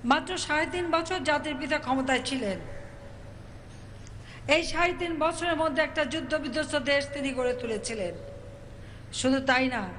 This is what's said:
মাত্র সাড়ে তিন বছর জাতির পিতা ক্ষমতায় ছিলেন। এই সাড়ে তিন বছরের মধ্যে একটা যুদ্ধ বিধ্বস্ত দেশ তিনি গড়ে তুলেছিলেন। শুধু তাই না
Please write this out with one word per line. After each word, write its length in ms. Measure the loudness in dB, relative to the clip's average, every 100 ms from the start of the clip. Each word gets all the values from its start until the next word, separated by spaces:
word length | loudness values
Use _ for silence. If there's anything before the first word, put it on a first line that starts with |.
মাত্র 260 | 6 4 4 -4
সাড়ে 280 | 0 2 2
তিন 120 | 0 2
বছর 280 | 2 2 0
জাতির 320 | 2 2 2 -4
পিতা 200 | 0 0
ক্ষমতায় 440 | 2 2 4 2
ছিলেন। 340 | 2 -2 -2 -2 -6 -10 -10 -14 -14 -14 -14 -14 -14 -14 -14 -14 -14 -14 -12 -12 -14 -10 4
এই 140 | 4
সাড়ে 280 | 4 2 2 2
তিন 140 | -2 2
বছরের 380 | 2 2 0 2
মধ্যে 240 | 2 2
একটা 200 | 2 2
যুদ্ধ 280 | 0 0 0 -2
বিধ্বস্ত 360 | 0 -2 0 0 4
দেশ 120 | 2 2
তিনি 180 | -2 -2
গড়ে 220 | 0 0
তুলেছিলেন। 600 | 0 -2 -4 -4 -4 -4 -6 -12 -12 -14 -14 -14 -14 -12 -12 -8
শুধু 260 | 0 4 4 4
তাই 200 | 4 4
না 140 | 0 -4